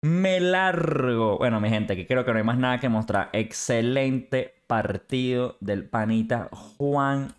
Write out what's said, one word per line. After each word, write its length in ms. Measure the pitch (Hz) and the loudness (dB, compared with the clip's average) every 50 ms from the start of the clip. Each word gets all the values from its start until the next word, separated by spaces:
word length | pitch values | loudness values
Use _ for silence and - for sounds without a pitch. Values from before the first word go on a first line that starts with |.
| - | 2
Me 360 | 151 165 180 185 190 185 185 | 2 2 2 2 2 2 2
largo". 1000 | 175 180 185 185 190 185 175 170 160 - 156 - 131 127 120 113 113 110 101 - | 2 2 2 4 2 2 2 2 0 0 0 2 2 2 2 2 2 2 2 2
Bueno, 220 | - 123 113 110 | 2 2 2 2
mi 100 | 104 107 | 2 2
gente, 260 | 113 107 104 - 101 | 0 0 0 -2 -2
que 100 | 92 90 | -4 -2
creo 200 | - 127 127 123 | -2 0 0 0
que 60 | 127 117 | 0 0
no 40 | |
hay 80 | 110 104 | 0 2
más 140 | 113 120 123 | 2 0 2
nada 200 | 127 127 127 120 | 2 0 0 0
que 120 | - 127 | 0 0
mostrar. 400 | 113 110 110 113 98 98 92 - - | 0 0 0 0 0 -2 -2 0 -2
Excelente 1200 | 104 110 110 - - - - 127 117 113 120 127 135 135 135 131 131 123 - - 131 - - - _ _ | -4 -4 -2 -6 -10 -4 -2 0 0 2 0 0 0 0 0 0 -2 -4 -2 -4 -4 -4 -4 -10 _ _
partido 920 | _ 120 113 104 - 95 98 - _ - 127 127 127 127 123 123 123 - _ | _ -2 0 0 -2 -4 -6 -6 _ -2 -2 0 0 0 0 -2 -2 -4 _
del 280 | - 101 104 98 - - | -4 -4 -4 -4 -4 -4
panita 640 | - 117 110 113 113 113 110 113 123 117 98 - - - - - - | -2 -2 0 2 2 0 2 0 -2 -4 -4 -8 -12 -16 -18 -20 -8
Juan 560 | _ 143 143 143 143 139 139 139 139 135 135 - | _ -2 0 0 2 2 0 0 -2 -4 -6 -10